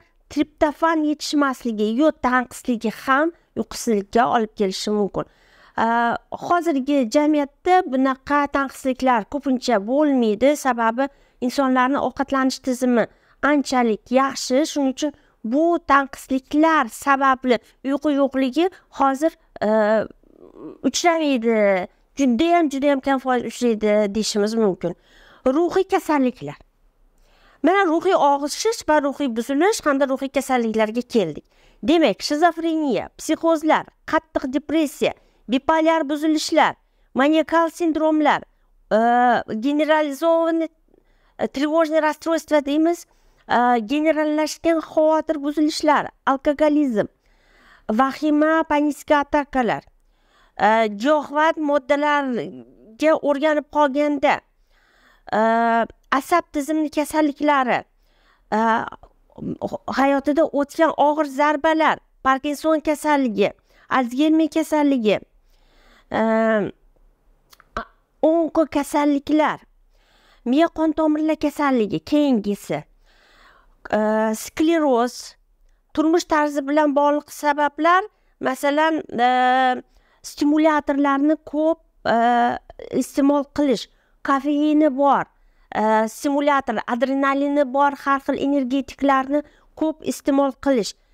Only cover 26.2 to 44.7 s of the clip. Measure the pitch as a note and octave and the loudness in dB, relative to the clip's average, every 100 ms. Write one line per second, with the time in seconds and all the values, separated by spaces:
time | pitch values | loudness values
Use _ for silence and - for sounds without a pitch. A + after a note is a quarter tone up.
26.2 | B3+ - C#3+ - _ _ _ _ _ _ | 0 -4 -12 -16 _ _ _ _ _ _
27.2 | _ _ _ _ D4 G4 F#4+ D#4+ F4+ F4+ | _ _ _ _ 0 2 2 0 2 2
28.2 | C#4+ C#4 C#4+ - G#4+ A#4 - D4+ C#4 C4+ | 2 0 -4 -4 -4 -4 0 0 0 -2
29.2 | C#4+ A3+ A#3 C#4 F#4+ A4+ D4+ C4+ C#4 C4+ | -4 -4 -4 0 0 0 0 0 0 -2
30.2 | C4+ C4+ B3+ B3+ A3+ A3 G#3+ A3+ - E4+ | -4 -4 -2 -2 0 0 0 -2 -2 0
31.2 | E3 C#3+ - _ _ _ G#3+ E4+ C#4 - | 0 -6 -16 _ _ _ 0 4 4 0
32.2 | - D4 E4+ E4 E4 D#4+ D4 F#3 - - | -4 2 2 0 -4 -2 -2 -2 -4 -8
33.2 | - D#4 E4 E4 D4+ A3+ - - - D#4+ | -4 -2 0 0 2 0 -2 -16 -4 -4
34.2 | - - C4+ C4+ - D#4 C#4+ - F#3+ - | -4 -6 -4 -4 -2 -2 -2 -2 -4 -4
35.2 | _ _ - B3+ - D#4+ D#4+ D#4+ C#4 D4 | _ _ -4 -2 0 2 2 0 -2 -2
36.2 | D#4+ D4+ - D#4+ G3+ - _ _ _ A#3 | 0 -2 0 2 2 0 _ _ _ 0
37.2 | C#4+ D#4 D4+ E4 E4 - E4+ D4+ D#4 D#4 | 2 2 2 0 0 -2 -2 0 0 2
38.2 | D4 F#3 - _ _ _ - G#3+ A#3 A#3+ | 2 0 -4 _ _ _ -2 0 2 2
39.2 | B3 A3+ - A3 C4 D4 D4+ D#4 D4+ C4+ | 2 0 -2 -6 -2 0 2 0 0 -2
40.2 | E4 E4 E4 E4 D#4+ _ _ _ _ _ | 0 2 2 -2 -4 _ _ _ _ _
41.2 | _ - A3+ C4 D4 D#4+ D#4+ D#4 D4+ D4 | _ -8 -6 -4 0 0 2 0 0 -2
42.2 | E4 E4 - D4+ C#4 D4 D#4+ F4 - _ | -4 -4 0 0 0 0 0 0 -8 _
43.2 | _ _ - A3+ A#3+ A#3+ G#3 D4 D#4 D4+ | _ _ -2 0 2 0 0 -2 0 0
44.2 | D4+ D4+ D4+ - E4 | 0 -2 -4 -2 0